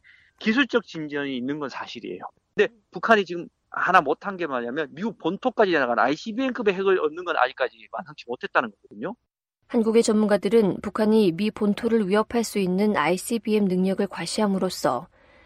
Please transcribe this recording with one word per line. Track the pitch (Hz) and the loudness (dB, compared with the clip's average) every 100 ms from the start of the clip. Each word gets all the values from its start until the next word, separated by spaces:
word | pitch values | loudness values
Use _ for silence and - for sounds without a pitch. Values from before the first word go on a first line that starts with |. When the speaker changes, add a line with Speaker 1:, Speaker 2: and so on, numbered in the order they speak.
| _ _ _ - | _ _ _ -6
Speaker 1:
기술적 | 214 226 269 233 | 0 0 2 0
진전이 | - 165 151 143 139 131 | -4 -8 -6 -6 -4 -4
있는 | 127 151 | -6 -6
건 | 135 | -8
사실이에요. | - - 120 104 123 - _ _ | -10 -14 -12 -12 -12 -14 _ _
근데 | - 196 _ _ | 0 0 _ _
북한이 | 180 - 214 | -2 2 2
지금 | 175 175 - _ _ | 2 -6 -10 _ _
하나 | - - 180 | -4 2 4
못한 | 139 160 196 185 | 4 -2 -6 -6
게 | 160 | -4
뭐냐면 | 127 120 143 143 | -4 -4 -4 -6
미국 | 139 214 - | -6 -8 -4
본토까지 | 160 190 254 - 196 | -4 -2 0 2 2
지나가는 | 160 123 117 | 4 2 2
아이씨비엠급의 | 113 302 226 214 262 247 208 | 2 0 -6 -4 -4 -2 -2
핵을 | 185 196 185 | 0 2 2
얻는 | 151 160 | 0 -4
건 | 175 147 | -4 0
아직까지 | 127 135 127 113 107 | 0 0 -6 -6 -14
완성치 | - 180 147 - | -12 -12 -14 -12
못했다는 | 123 - 165 117 | -10 -4 -2 -4
거거든요. | - - 101 156 240 _ _ _ _ - | -6 -18 -10 -10 -10 _ _ _ _ -4
Speaker 2:
한국의 | 240 220 226 | 0 2 2
전문가들은 | 226 214 208 202 196 226 196 - | 4 4 4 2 2 4 4 0
북한이 | 202 - 214 220 196 | -4 0 4 4 4
미 | 165 214 | 2 -2
본토를 | - 208 208 226 226 185 | 0 0 0 0 0 2
위협할 | 208 214 240 | 2 2 -2
수 | 220 208 | -2 0
있는 | 185 185 208 202 | 0 2 2 2
아이씨비엠 | 147 185 - 233 220 214 | 2 0 -2 -4 0 0
능력을 | 196 180 190 190 196 | 2 2 0 0 -4
과시함으로써 | - 170 - 208 190 185 - 147 123 170 _ _ _ | -6 -6 -2 0 0 -2 -2 -2 -2 -6 _ _ _